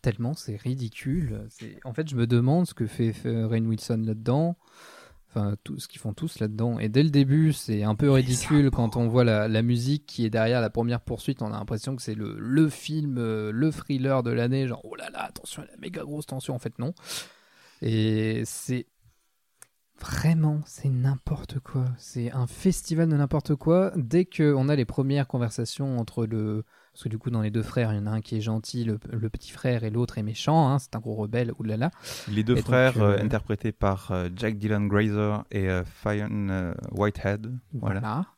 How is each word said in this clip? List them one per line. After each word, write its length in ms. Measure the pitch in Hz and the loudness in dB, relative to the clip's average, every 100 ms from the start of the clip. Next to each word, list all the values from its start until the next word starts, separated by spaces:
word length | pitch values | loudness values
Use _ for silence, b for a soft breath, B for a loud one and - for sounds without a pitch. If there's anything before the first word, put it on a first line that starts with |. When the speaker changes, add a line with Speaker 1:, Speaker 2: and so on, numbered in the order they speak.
Speaker 1:
Tellement 320 | 127 113 120 | -2 -2 -4
c'est 220 | 156 - 104 | -4 -8 -8
ridicule. 880 | 120 131 117 - 131 165 143 110 110 | -6 -4 -6 -8 -4 -2 -2 -6 -10
C'est, 280 | - 110 - | -16 -18 -14
en 80 | 131 | -10
fait, 160 | 117 160 | -6 -4
je 80 | 127 | 0
me 100 | 117 | 4
demande 400 | 120 123 165 180 | 4 4 4 0
ce 80 | |
que 120 | - 113 | -2 -6
fait, 260 | - 113 | 0 -2
fait 320 | 107 120 113 | 0 -4 -2
Rainn 220 | 110 113 113 | 0 0 0
Wilson 360 | 110 - 113 110 | -2 -2 -2 0
là-dedans. 500 | 110 113 135 165 170 B B B B B B _ | -2 0 2 2 -2 B B B B B B _
Enfin, 260 | 113 101 101 | -2 -2 -2
tout, 160 | - 139 | -8 -12
ce 80 | - | -12
qu'ils 140 | - | -10
font 120 | 113 | -10
tous 280 | 104 160 - | -6 -8 -4
là-dedans. 400 | 107 107 117 113 | -4 0 -2 0
Et 80 | 107 | 2
dès 160 | 117 | 4
le 60 | 156 | 4
début, 420 | 143 135 147 156 | 4 6 6 4
c'est 320 | 147 - 107 | 2 -2 0
un 100 | 104 | 0
peu 120 | 107 143 | 2 4
Speaker 2:
Les 80 | |
Speaker 1:
ridicule 520 | 135 127 123 - 147 139 | 4 4 0 4 6 6
Speaker 2:
impôts. 100 | - | 4
Speaker 1:
quand 200 | 117 120 | 0 2
on 100 | 117 | 2
voit 160 | 120 | 4
la, 240 | 120 107 110 | 4 4 2
la 160 | 110 | 2
musique 420 | 117 120 123 147 - | 2 2 0 -2 -4
qui 180 | - | -2
est 60 | 113 | 0
derrière 300 | 113 113 123 | 2 2 2
la 100 | 110 | 0
première 320 | - 117 120 | 0 -2 -2
poursuite. 380 | - 117 - 131 | -4 -6 -4 -4
On 80 | 107 | -4
a 60 | 107 | -6
l'impression 360 | 104 110 - | -6 -6 -4
que 80 | 131 | -6
c'est 140 | - 107 | -6 -6
le, 180 | 104 104 | -6 -8
le 280 | 110 139 156 | 0 4 4
film, 480 | - - 156 147 123 | 2 -6 -4 -2 -2
euh, 340 | 113 110 107 | -2 -2 -2
le 180 | 110 156 | 0 0
thriller 540 | 151 - 135 131 135 | -2 -4 -2 2 2
de 60 | 120 | 2
l'année. 340 | 120 120 135 131 | 0 2 0 -2
Genre, 140 | 113 | -4
oh 120 | - - | -12 -14
là 120 | - | -12
là, 120 | - | -8
attention, 400 | - - - - 160 | -10 -10 -14 -16 -16
la 60 | - | -12
méga 260 | 175 175 | -10 -10
grosse 240 | 147 147 151 | -8 -8 -8
tension. 280 | 131 - | -8 -6
En 40 | 127 | -6
fait, 200 | 113 - | -8 -6
non. 140 | 123 - B B B B B B B B | -8 -8 B B B B B B B B
Et 600 | - 110 110 110 110 113 | 0 2 2 2 0 -2
c'est 420 | 117 - - 127 - _ _ _ _ _ _ _ - _ _ _ | -4 -8 -6 -6 -6 _ _ _ _ _ _ _ -20 _ _ _
vraiment, 640 | - 131 151 160 151 151 | -8 0 2 4 4 2
c'est 240 | 151 - 139 | -6 -4 -2
n'importe 720 | 127 131 135 - 143 - 135 | 2 0 0 -4 -6 -6 -10
quoi. 240 | - 135 127 120 | -6 -4 -2 -4
C'est 340 | - 123 117 | -8 -6 -4
un 140 | 131 120 | -2 -4
festival 600 | - 190 175 - 160 165 | 0 0 0 -2 2 4
de 80 | 147 | 4
n'importe 380 | 143 156 - | 2 0 0
quoi. 380 | 147 156 175 190 180 | 0 4 4 4 0
Dès 280 | 120 165 | 2 2
qu'on 440 | 180 - 151 139 135 | 2 2 4 4 2
a 60 | |
les 120 | 147 120 | 2 0
premières 420 | - 135 143 135 | 0 0 0 0
conversations 680 | 127 117 - 113 - 139 123 | -2 -2 -2 -6 -4 -2 -2
entre 260 | 113 - 113 | -4 -2 -2
le, 380 | 110 107 107 110 b b | 0 -2 -4 -6 b b
parce 100 | - | -10
que 40 | - | -8
du 80 | 110 | -6
coup, 100 | 127 | -2
dans 120 | 120 | -2
les 80 | 107 | 0
deux 120 | 110 | -2
frères, 300 | 107 - 113 | -2 0 0
il 40 | 104 | 0
y 20 | |
en 60 | 104 | -2
a 40 | |
un 100 | 110 | -4
qui 140 | - 110 | -2 -4
est 40 | |
gentil, 440 | 107 110 - 123 | -2 -2 -4 -4
le, 140 | 113 107 - | -2 -4 -4
le 160 | 117 110 | -6 -4
petit 200 | - - | -6 -12
frère, 320 | - 127 120 | -6 -2 0
et 60 | 113 | -2
l'autre 260 | 113 120 - | -2 -2 -4
est 40 | |
méchant, 460 | 107 107 - 160 139 | -6 -4 2 4 4
hein, 80 | 139 | 2
c'est 180 | - 117 | -2 -8
un 40 | |
gros 140 | 117 | -6
rebelle, 380 | 110 107 120 120 - | -6 -2 -2 -2 -4
oulala. 320 | 113 107 143 B B B - | -4 -2 -2 B B B -2
Speaker 3:
Les 140 | 104 | 0
deux 120 | 110 | 4
Speaker 1:
Et 20 | 127 | 4
donc, 80 | |
Speaker 3:
frères, 320 | 113 127 131 123 | 4 6 6 6
euh, 160 | 104 101 | 4 4
Speaker 1:
euh, 40 | |
Speaker 3:
interprétés 500 | 107 110 - 107 113 | 2 -2 -2 -2 -2
par, 380 | - 104 95 - | 0 0 0 -2
euh, 180 | 90 90 | -2 -2
Jack 220 | 90 113 104 | -2 -2 0
Dylan 300 | 104 104 101 | 0 2 2
Grazer 560 | 101 107 104 104 104 - | 4 4 2 0 -2 -4
et, 180 | 107 95 | -2 0
euh, 160 | 92 | 0
Fionn, 640 | 87 - 107 104 104 107 98 | -2 -4 -2 -2 -2 -2 -2
euh, 220 | 95 90 - - | -2 -2 -6 -8
Whitehead. 600 | 95 104 - 98 104 110 123 _ | 0 0 0 -2 -2 -6 -10 _
Voilà. 260 | 131 - 98 | -4 -2 -2
Speaker 1:
Voilà. 260 | 113 120 185 | -2 -4 -4